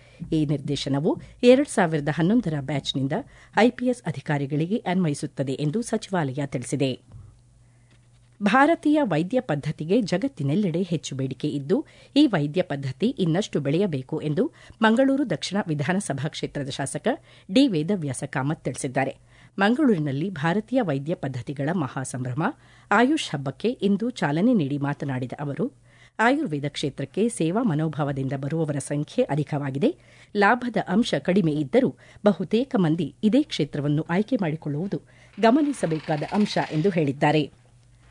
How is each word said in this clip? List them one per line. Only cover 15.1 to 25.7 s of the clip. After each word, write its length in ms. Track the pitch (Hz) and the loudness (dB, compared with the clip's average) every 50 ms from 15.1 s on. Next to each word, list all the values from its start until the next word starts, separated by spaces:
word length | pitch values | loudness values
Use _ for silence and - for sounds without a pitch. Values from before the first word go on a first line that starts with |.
| 269 269 302 214 | 4 2 0 -2
ದಕ್ಷಿಣ 280 | 156 - - - 180 202 - | -2 -4 -4 -4 -4 -4 -2
ವಿಧಾನಸಭಾ 600 | 170 151 143 139 147 180 196 - - 139 135 135 | -2 -2 -2 0 0 0 -2 -2 -4 -4 -4 -4
ಕ್ಷೇತ್ರದ 420 | 151 - - - 143 - 143 135 139 | -6 -6 -6 -8 -6 -6 -8 -8 -6
ಶಾಸಕ 380 | - - 139 139 - 151 - 214 285 - - - - - _ - | -6 -6 -6 -6 -6 -4 -2 -2 -2 -2 -6 -16 -20 -20 _ 0
ಡಿ 160 | 190 254 285 | 4 4 4
ವೇದವ್ಯಾಸ 560 | 262 190 151 156 170 208 185 151 139 123 - 147 | 4 4 0 0 0 -2 -2 -2 -4 -4 -6 -8
ಕಾಮತ್ 380 | - - 143 131 143 160 - - | -6 -4 -2 -2 -2 -2 -2 -4
ತಿಳಿಸಿದ್ದಾರೆ. 540 | 156 123 - - 135 123 135 139 135 - - _ _ - - - - _ 196 | -6 -6 -4 -6 -2 0 0 0 0 -4 -8 _ _ -20 -20 -20 -14 _ 0
ಮಂಗಳೂರಿನಲ್ಲಿ 720 | 196 208 247 294 311 247 208 156 147 147 131 139 165 202 | 2 2 2 4 4 4 4 2 0 -2 -2 -2 -4 -4
ಭಾರತೀಯ 520 | 190 135 151 165 175 214 214 - 247 262 | -4 -2 0 0 0 0 -2 0 -2 0
ವೈದ್ಯ 340 | 226 165 139 139 139 160 180 | 0 0 -2 -2 -2 -4 -6
ಪದ್ಧತಿಗಳ 540 | - - 135 127 123 - - 135 143 135 151 | -4 -6 -6 -6 -6 -8 -8 -6 -4 -4 -2
ಮಹಾಸಂಭ್ರಮ 720 | 180 190 139 123 - 139 127 - - 127 127 123 120 143 170 240 - - _ - - - - _ | -2 -2 -4 -4 -4 -8 -8 -6 -8 -8 -6 -6 -4 -2 -2 -2 -4 -6 _ -20 -20 -20 -4 _
ಆಯುಷ್ 380 | 208 214 240 262 320 302 - - | 4 4 4 4 2 0 -2 -4
ಹಬ್ಬಕ್ಕೆ 400 | - 143 131 147 - - - 220 | -6 -4 -4 -6 -6 -2 -4 -4
ಇಂದು 400 | 262 - 185 202 202 175 226 254 | -2 0 0 0 0 0 0 -4
ಚಾಲನೆ 440 | - - 185 143 143 165 196 254 254 | -4 -2 -2 0 0 2 2 4 4
ನೀಡಿ 240 | 202 143 127 143 | 2 2 0 -2
ಮಾತನಾಡಿದ 540 | 143 139 139 143 - 151 139 127 127 131 123 - - | -2 -2 -4 -4 -4 -4 -4 -4 -4 -6 -6 -8 -8
ಅವರು, 320 | 151 143 135 - 214 285 | -8 -8 -4 -4 -4 -6